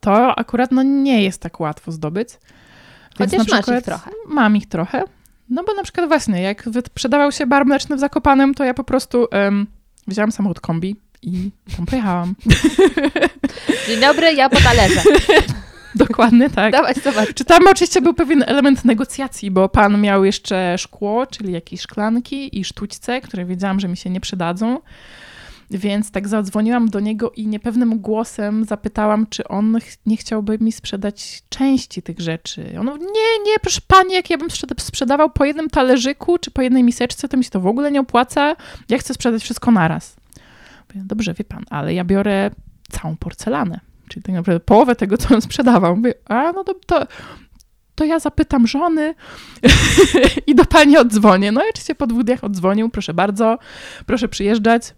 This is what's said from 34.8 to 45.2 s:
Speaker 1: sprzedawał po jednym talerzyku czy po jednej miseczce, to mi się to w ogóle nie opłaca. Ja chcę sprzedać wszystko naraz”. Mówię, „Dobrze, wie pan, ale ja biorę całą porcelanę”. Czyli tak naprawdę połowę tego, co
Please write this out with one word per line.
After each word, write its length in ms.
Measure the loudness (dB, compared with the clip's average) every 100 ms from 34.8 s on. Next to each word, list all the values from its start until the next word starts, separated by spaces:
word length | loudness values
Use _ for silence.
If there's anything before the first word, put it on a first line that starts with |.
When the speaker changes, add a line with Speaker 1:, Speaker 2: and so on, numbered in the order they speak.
Speaker 1:
sprzedawał 480 | -10 -6 -2 2 2
po 140 | 2
jednym 260 | 0 0 -4
talerzyku 680 | 0 4 2 2 -6 -2 -2
czy 120 | -2
po 120 | -4
jednej 220 | 0 4
miseczce, 440 | 2 2 -4 -6 -6
to 80 | -4
mi 80 |
się 60 | -2
to 100 | -2
w 60 | -2
ogóle 260 | 0 0
nie 80 | -2
opłaca. 560 | 0 0 0 0 -2 -2 -10 -20 -4
Ja 100 | -4
chcę 160 | -4
sprzedać 280 | -6 -2 -4
wszystko 280 | -6 -4 2
naraz”. 460 | 4 2 -2 -10 _ _ -20 _ _ -20 -20 _
Mówię, 160 | -16 -10
„Dobrze, 280 | -6 -6
wie 100 | -6
pan, 200 | -10 -12 -10
ale 240 | -8 -4
ja 100 | -4
biorę 460 | 0 0 0 0 -2 -6 -20 _ _
całą 260 | -10 -10 -8
porcelanę”. 640 | -10 -10 -6 -4 -4 -8 _ _ _
Czyli 140 | -16
tak 120 | -6
naprawdę 260 | -4 0 -2
połowę 360 | 4 4 6 2
tego, 200 | 0
co 160 | -2